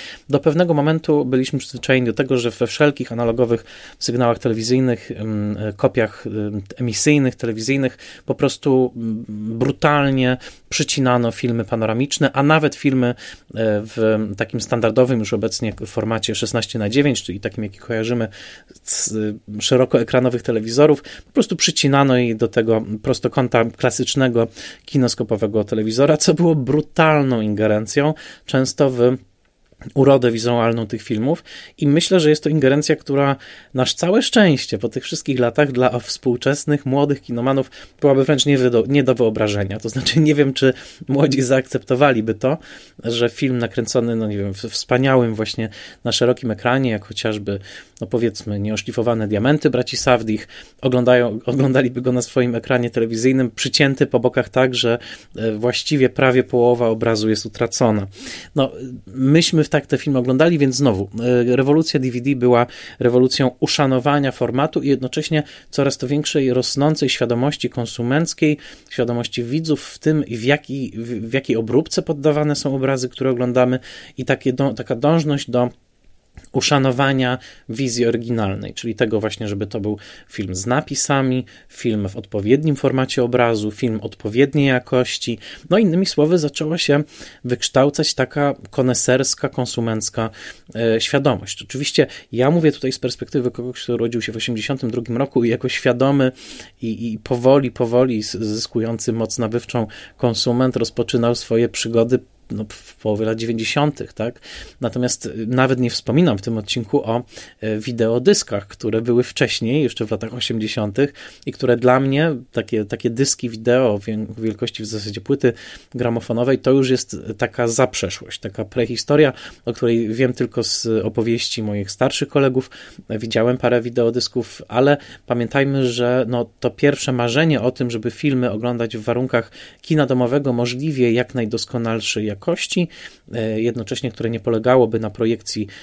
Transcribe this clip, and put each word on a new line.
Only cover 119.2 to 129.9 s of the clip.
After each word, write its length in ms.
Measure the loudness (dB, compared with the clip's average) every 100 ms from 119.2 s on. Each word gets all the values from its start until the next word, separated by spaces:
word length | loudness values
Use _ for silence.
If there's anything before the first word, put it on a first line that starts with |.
| 4 2 -12 -10
o 80 | -8
której 360 | -2 0 2 0
wiem 240 | 0 0
tylko 300 | 0 -4 -2
z 260 | -4 -2 0 0
opowieści 580 | 0 -2 0 -2 -2 -4
moich 280 | -4 -4 -6
starszych 380 | -2 -2 -2 -2
kolegów. 420 | 2 2 0 -4 -10 -20 -20 -10
Widziałem 480 | -8 -2 0 2 2
parę 240 | 2 0
wideodysków, 800 | 0 0 0 0 -2 -4 -6 -12 -4
ale 280 | 2 4 2 -2 -16 -4
pamiętajmy, 600 | -2 0 0 0 0 0
że, 380 | 0 0 0 0
no, 220 | -2 -4 _
to 100 | -6
pierwsze 420 | 2 2 2 -2
marzenie 480 | 0 0 2 2 2
o 100 | 0
tym, 200 | -2 -4
żeby 200 | -2 -6
filmy 400 | -2 -2 0 0
oglądać 460 | -2 -4 -2 -4 -4
w 60 |
warunkach 480 | -4 -2 0 0 -2 -10 -20 -16
kina 260 | -2